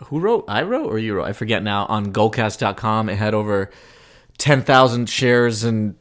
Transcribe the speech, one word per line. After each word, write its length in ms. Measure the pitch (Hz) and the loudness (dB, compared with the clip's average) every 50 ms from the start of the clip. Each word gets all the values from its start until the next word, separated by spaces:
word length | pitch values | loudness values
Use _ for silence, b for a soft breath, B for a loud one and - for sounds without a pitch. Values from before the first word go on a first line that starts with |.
| - | -12
who 160 | - 135 156 | -6 -4 -2
wrote? 240 | 175 214 240 - - | 0 2 0 0 -2
I 140 | - 104 113 | -2 -4 -2
wrote 280 | 156 190 247 240 202 - | -2 -2 -2 -4 -4 -4
or 80 | 107 | -4
you 160 | 110 110 110 101 | -4 -2 -2 -2
wrote? 120 | 92 69 | -2 -2
I 80 | 85 101 | -4 -6
forget 280 | - 110 107 113 95 | -6 -4 -2 -2 -2
now, 260 | 101 107 101 101 101 | 0 0 0 -2 0
on 260 | - 110 107 101 101 98 | -2 -2 -2 -2 -4 -4
goalcast 460 | 110 107 113 - 127 113 104 104 - | -6 -6 -4 -2 -2 -2 -2 -2 -4
dot 180 | 123 101 95 | -4 -4 -4
com. 320 | - - 113 107 110 110 107 | -4 -2 -2 -2 0 -2 -2
It 80 | 95 | -2
had 160 | 101 107 107 110 | -2 -2 0 0
over 360 | 107 107 107 104 98 98 - b b b b b b b b b b b b _ - | -2 0 0 0 -2 -2 -4 b b b b b b b b b b b b _ -2
ten 240 | - 143 147 131 - | 2 2 2 4 4
thousand 440 | - 139 131 131 127 117 120 120 - | 4 6 6 6 6 4 0 -2 -4
shares, 540 | - - 131 123 123 120 120 120 113 104 113 | -2 0 2 4 4 4 4 2 0 0 0
and 300 | 117 113 110 107 104 87 - | 0 0 0 0 -2 -4 -10